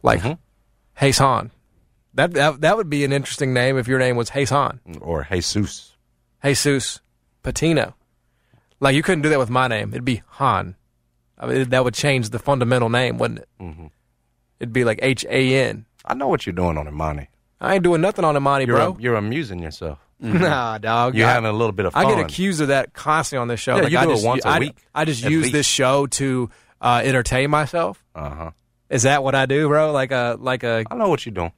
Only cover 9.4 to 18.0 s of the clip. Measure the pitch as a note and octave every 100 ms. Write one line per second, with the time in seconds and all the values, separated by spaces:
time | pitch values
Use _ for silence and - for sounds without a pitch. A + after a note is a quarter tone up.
9.4 | A#2+ B2+ B2+ A2+ G#2 A#2+ B2 A2+ _ -
10.4 | C3+ G2 F#2+ F2+ _ _ _ _ _ _
11.4 | B2 B2+ C3 B2+ B2 A2 D3 C3+ A2 A2+
12.4 | - C#3 A#2+ B2+ A#2 A#2+ B2+ A#2+ A#2 A2+
13.4 | - _ F2+ E2 D#2 _ _ _ _ _
14.4 | _ _ B2 A#2 A#2+ G#2+ B2+ B2 - C3
15.4 | C3 C3+ B2 G#2+ A2 _ - - C3+ E3
16.4 | - F2 F2 D#2 D2+ D2 D#2 D2 C#2 _
17.4 | _ _ - F#3+ F3 E3